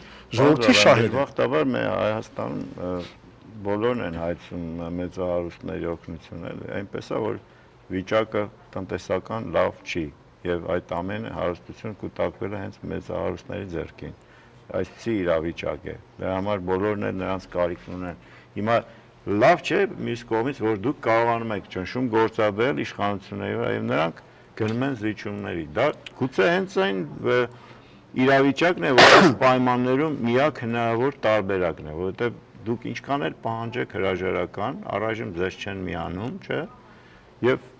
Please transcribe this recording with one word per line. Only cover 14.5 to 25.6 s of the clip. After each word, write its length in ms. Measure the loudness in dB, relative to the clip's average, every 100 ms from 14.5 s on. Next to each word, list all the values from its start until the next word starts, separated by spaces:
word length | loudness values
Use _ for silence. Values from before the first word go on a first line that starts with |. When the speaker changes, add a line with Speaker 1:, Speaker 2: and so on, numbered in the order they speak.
| -20 -8
Speaker 2:
Այսպիսի 460 | -6 -6 -6 -2
իրավիճակ 760 | 0 2 0 0 -4 -6 -6 -10
է։ 80 | -14 -16
Դրա 220 | -8 -4
համար 280 | -2 -2 -2
բոլորն 420 | 0 0 0 0
էլ 140 | -4 -4
նրանց 300 | -4 -4 -4
կարիքն 480 | -2 -2 -2 -10 -10
ունեն։ 260 | -10 -12 -18 -20 -12
Հիմա 280 | -6 2 0 0 -16 -20 -12 -2
լավ 300 | 4 6 6
չէ 160 | 2 0 0 -2
մյուս 260 | -6 -6
կողմից, 360 | -2 -2 0 -2
որ 180 | -2 0
դուք 220 | -2 -2
կարողանում 520 | 2 4 4 2 -2
եք 140 | -6 -6
ճնշում 400 | -8 -6 -4 2
գործադրել 720 | 4 4 2 0 2 0 0
իշխանությունների 800 | -6 -2 -2 -2 -6 -6 -4 -2
վրա, 140 | -2
և 140 | -2 0
նրանք 360 | 0 0 -4 -20 -20 -20
գնում 320 | -4 -2 0 -2
են 100 | -2
զիջումների։ 720 | -4 -4 -8 -8 -6 -6